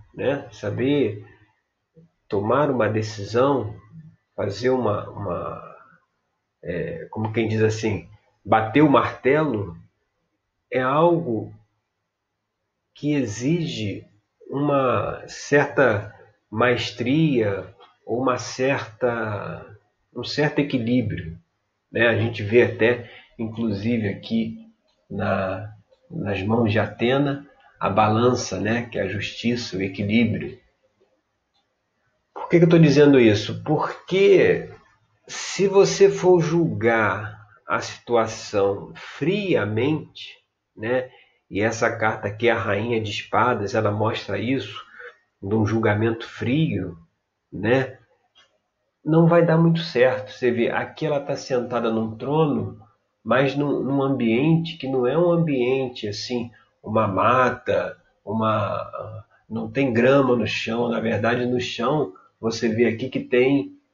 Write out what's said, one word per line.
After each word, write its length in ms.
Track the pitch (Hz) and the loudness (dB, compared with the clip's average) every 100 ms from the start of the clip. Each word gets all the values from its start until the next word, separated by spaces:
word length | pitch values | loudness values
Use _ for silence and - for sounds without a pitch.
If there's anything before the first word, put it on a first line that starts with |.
| _ - | _ -6
né? 320 | 110 143 - | -4 -4 -6
Saber 720 | - 104 110 131 147 120 107 - - _ _ _ _ _ - - _ - | -10 -6 -2 0 2 0 -4 -14 -20 _ _ _ _ _ -20 -20 _ -6
tomar 440 | 101 104 131 151 | -2 2 2 2
uma 180 | 123 107 | 0 0
decisão, 840 | 107 107 104 98 117 135 135 107 - - - - _ _ - | -2 -4 -8 -4 0 2 0 -4 -12 -20 -20 -20 _ _ -6
fazer 360 | 101 98 127 | -6 -2 0
uma, 360 | 127 107 101 - | 0 0 -2 -6
uma, 720 | 101 101 85 76 - - - - _ _ _ _ _ _ _ | -10 -8 -6 -8 -12 -16 -20 -20 _ _ _ _ _ _ _
é, 420 | - 87 82 85 - | -10 -8 -6 -10 -10
como 200 | 110 110 | -6 -4
quem 160 | 113 110 | -2 0
diz 140 | 110 | 2
assim, 480 | 110 - 110 90 - - _ _ | 0 0 -4 -4 -8 -20 _ _
bater 380 | - 113 - 143 | 0 0 2 4
o 80 | 151 | 6
martelo, 880 | 127 98 - 123 151 156 107 90 82 - _ _ _ _ _ _ _ - | 6 2 -2 0 2 0 -2 -6 -12 -20 _ _ _ _ _ _ _ -6
é 100 | 127 | -2
algo 720 | 127 147 170 165 123 110 - - _ _ _ _ _ _ _ _ _ _ _ _ _ - | 0 4 4 2 0 -4 -6 -14 _ _ _ _ _ _ _ _ _ _ _ _ _ -6
que 180 | 147 | -2
exige 880 | 147 117 104 127 175 151 113 104 87 - _ _ _ - | -2 -2 -4 -2 0 -2 -6 -6 -8 -14 _ _ _ -8
uma 680 | 135 147 139 131 107 - - - | -4 0 2 2 0 -2 -8 -14
certa 840 | - - 143 139 - 127 104 - - - _ _ | -16 2 2 4 4 4 2 -4 -16 -20 _ _
maestria 1200 | 107 123 120 - - 120 151 160 123 104 95 92 - - _ | 0 2 2 -4 -4 0 2 2 2 0 -2 -8 -18 -20 _
ou 160 | - 113 | -6 -2
uma 200 | 135 123 | 0 -2
certa, 1200 | - - 131 131 - - 123 117 110 104 82 82 85 104 _ _ _ | -4 -2 -2 -2 -6 -4 -2 -2 -4 -6 -8 -12 -16 -20 _ _ _
um 120 | 120 | -12
certo 340 | 120 - 147 147 | -6 -2 0 0
equilíbrio, 800 | 143 131 113 123 107 82 82 - _ _ _ _ _ | -2 -2 0 0 0 -4 -8 -14 _ _ _ _ _
né? 160 | 107 117 | 0 2
A 100 | 104 | 2
gente 240 | 110 110 | -2 -4
vê 220 | 101 117 | 2 4
até, 480 | 107 - 110 123 - - - - | 4 4 2 0 -6 -20 -18 -10
inclusive, 720 | 113 107 117 95 110 120 101 | -8 -4 -4 -2 -2 -2 -2
aqui 480 | 85 - 113 113 - - _ _ _ - | -6 -4 -4 -4 -8 -18 _ _ _ -12
na, 640 | 101 101 98 95 98 - - _ _ - | -6 -2 -2 -2 -6 -10 -16 _ _ -14
nas 320 | - 101 98 | -8 -6 -4
mãos 300 | 98 117 110 | 0 0 2
de 80 | 110 | 0
Atena, 680 | 95 - 117 139 143 139 - _ _ - | -2 -2 0 2 0 -4 -10 _ _ -6
a 120 | 98 | -2
balança, 680 | 101 107 110 123 123 - 92 | 2 4 4 2 2 -2 -4
né? 300 | 104 120 - | -2 -2 -4
Que 60 | 98 | -6
é 60 | |
a 40 | 95 | -4
justiça, 680 | 101 - - 117 120 - 92 | -6 -8 -4 -2 -2 -4 -6
o 60 | |
equilíbrio. 760 | 98 - 101 110 113 - - - _ _ _ _ _ _ _ _ _ _ _ _ _ _ _ _ _ | -4 -4 0 2 2 0 -6 -12 _ _ _ _ _ _ _ _ _ _ _ _ _ _ _ _ _
Por 160 | - - | -14 0
que 80 | 170 | 4
que 80 | 165 | 6
eu 40 | |
tô 100 | 165 | 8
dizendo 400 | 151 135 147 135 | 8 8 8 8
isso? 440 | 117 104 - 107 | 6 4 -2 -6
Porque 1040 | 107 151 - - - 185 202 180 90 85 82 - _ _ _ _ - | -2 -2 -2 -8 -2 4 6 6 6 2 -4 -16 _ _ _ _ -18
se 400 | - - - 190 | -14 -8 -2 4
você 420 | 196 170 - 196 | 6 4 6 4
for 320 | - 180 180 | 6 4 6
julgar 1040 | 151 170 156 104 113 113 104 98 107 - - _ - | 4 2 0 0 2 2 2 -2 -8 -14 -20 _ -6
a 120 | 113 | -4
situação 1080 | - - - 117 107 - - 104 98 98 80 82 | -4 -12 0 0 0 -4 -4 0 0 0 -8 -16
friamente, 1400 | - - 143 208 196 127 104 107 135 156 - - - - _ _ _ - | -16 -4 -2 -2 0 0 0 0 0 -2 -6 -16 -18 -20 _ _ _ -10
né? 360 | 107 127 - - _ _ - | -4 -2 -4 -12 _ _ -8
E 100 | 92 | -2
essa 280 | 110 110 113 - | -2 0 -2 0
carta 300 | 110 107 104 | -2 -2 -8
aqui, 200 | - 117 | -2 0
a 80 | 113 | 0
Rainha 460 | 104 101 117 117 | 0 -2 -2 -2
de 80 | 104 | -4
Espadas, 640 | 107 - 104 120 113 101 | -8 -2 0 2 0 -2
ela 160 | 113 104 | 0 0
mostra 480 | 104 110 - - 101 | 0 -2 -4 -6 -6
isso, 480 | 113 135 - - - - - - _ _ | -2 -4 -6 -14 -18 -20 -20 -20 _ _
de 140 | 98 110 | -2 0
um 100 | 107 | 2
julgamento 600 | 113 110 104 113 - - | 2 0 2 0 -2 -8
frio, 680 | - 110 147 156 101 82 - - _ _ _ _ | -8 -2 0 0 -2 -6 -10 -20 _ _ _ _
né? 460 | 82 104 131 127 - _ _ _ _ _ _ _ _ _ _ | -4 0 2 0 -8 _ _ _ _ _ _ _ _ _ _
Não 220 | 151 160 165 | 2 4 6
vai 180 | 170 | 6
dar 140 | 165 160 | 4 4
muito 220 | 165 165 | 4 2
certo. 520 | - 120 127 - - | 0 2 4 2 -6
Você 200 | - 123 | -2 0
vê, 180 | 113 113 | 2 0
aqui 380 | 110 120 - 151 | -2 -6 -4 -2
ela 120 | 143 | -2
tá 160 | 143 135 | -4 -8
sentada 540 | - 127 113 117 117 | -4 -4 -2 -2 0
num 260 | 113 110 110 | -2 -4 -6
trono, 640 | 123 151 151 117 104 - - _ _ _ | -2 0 2 0 -4 -10 -20 _ _ _
mas 320 | 110 123 139 143 | 0 2 2 0
num, 260 | 143 123 | -2 -2
num 220 | 120 139 | -2 0
ambiente 720 | 135 131 117 113 156 165 165 - | 0 0 2 2 4 2 0 -8
que 100 | 135 | -4
não 200 | 131 123 | 0 0
é 100 | 151 | 2
um 140 | 175 | 2
ambiente, 760 | 170 156 135 120 135 127 - 107 | 2 2 0 0 0 -2 -6 -8
assim, 440 | 104 - 120 117 - _ _ | -8 -6 -6 -6 -14 _ _
uma 240 | - 107 104 | -4 -2 0
mata, 880 | 92 107 127 123 - - 98 87 - _ _ | 2 2 2 2 -2 -2 -2 -2 -8 _ _
uma, 1000 | 101 110 110 107 101 - - - 92 107 - _ - | -6 -2 0 0 -2 -6 -8 -12 -12 -14 -18 _ -10
não 220 | 113 110 | -8 -6
tem 200 | 123 135 | -2 0
grama 440 | 117 123 139 127 120 | 2 4 4 4 2
no 100 | 104 | 0
chão. 420 | - 113 117 120 | -4 -4 -4 -2
Na 120 | 110 | -2
verdade, 480 | 113 110 113 123 123 | -2 -2 0 0 -2
no 120 | 123 | -2
chão, 540 | - - 117 151 - - _ _ | -4 -4 0 0 -2 -8 _ _
você 300 | 110 - 117 | -6 -2 0
vê 160 | 107 117 | 2 2
aqui 240 | 110 127 | 0 -4
que 120 | 123 | -6
tem, 540 | - 123 131 139 - - _ | 0 2 4 2 0 -10 _